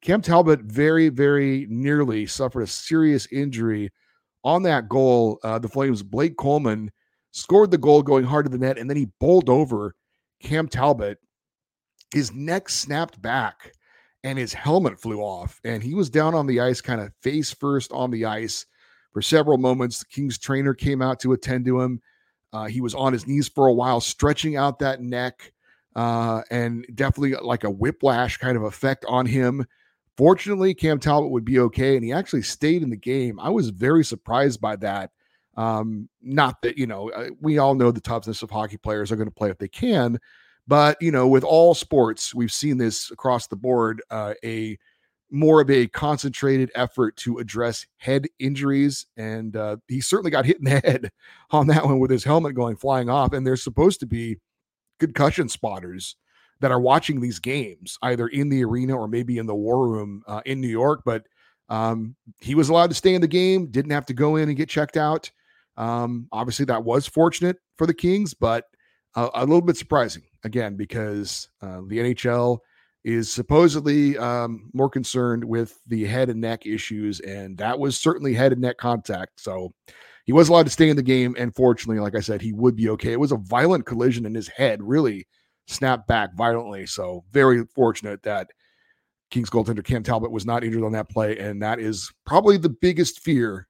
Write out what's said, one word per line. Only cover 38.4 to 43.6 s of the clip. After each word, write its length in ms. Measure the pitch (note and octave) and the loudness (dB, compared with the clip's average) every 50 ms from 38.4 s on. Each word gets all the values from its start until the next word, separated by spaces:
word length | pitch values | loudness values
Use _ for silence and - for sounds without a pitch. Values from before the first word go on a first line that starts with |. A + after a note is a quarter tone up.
| - | -10
of 80 | A2+ | -8
hockey 280 | - G#2+ G#2+ G#2 G2+ G2+ | -6 -6 -6 -6 -10 -10
players 340 | - A2 G#2+ G#2+ G#2 F#2+ A2+ | -8 -6 -4 -4 -4 -4 -4
are 40 | |
gonna 140 | G#2+ A2 G#2+ | -4 -4 -6
play 200 | - - A2 G2+ | -4 -4 -4 -4
if 80 | F#2 - | -4 -6
they 100 | G2+ F#2+ | -8 -12
can, 500 | - - - B3+ A3 E3 B2 A#2+ A#2 - - _ _ _ _ _ _ _ _ | -8 -4 -2 0 2 2 2 0 -2 -4 -8 _ _ _ _ _ _ _ _
but, 300 | - D3 D3 D3 D3 D3+ - E3+ | 2 4 4 4 4 4 2 0
you 80 | E3 | 0
know, 180 | D3 C3 B2+ B2+ | 2 4 4 6
with 160 | C3+ C3+ C3+ | 6 4 4
all 300 | D3 D#3 D#3+ E3 F3 E3 | 4 6 8 8 8 6
sports, 600 | - - - D#3 C#3 B2 A2+ G#2+ - - - - | 4 0 0 2 4 4 2 0 -4 -8 -8 -4
we've 160 | B2 A#2+ A2 | -4 -4 -4
seen 280 | - - - D3+ C#3 B2+ | -4 -4 -2 -2 -2 0
this 320 | A#2+ A2 G#2+ - - - | 0 -2 -2 -4 -8 -12
across 360 | - - - C3 B2 A#2+ - | -14 -6 -2 -2 -2 -2 -4
the 100 | - - | -8 -12
board, 440 | G2 | -6